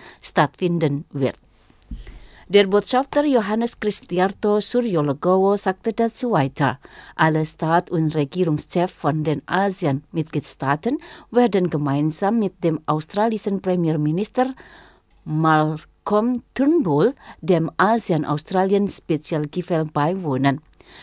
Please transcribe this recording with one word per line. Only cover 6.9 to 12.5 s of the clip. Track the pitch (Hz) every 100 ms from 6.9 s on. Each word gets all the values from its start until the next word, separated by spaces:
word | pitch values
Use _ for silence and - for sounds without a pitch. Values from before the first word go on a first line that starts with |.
| - -
alle | - 160 156
Staat- | 156 - 160 170 175
und | 175 160
Regierungschefs | 147 143 180 175 151 - 180 175
von | - - 160
den | 151 - -
asean-Mitgliedstaaten | 180 202 190 147 135 - 165 151 156 - - 135 151 226 294 - - -
werden | 226 240 190 180
gemeinsam | 151 143 139 151 156 196 233
mit | 202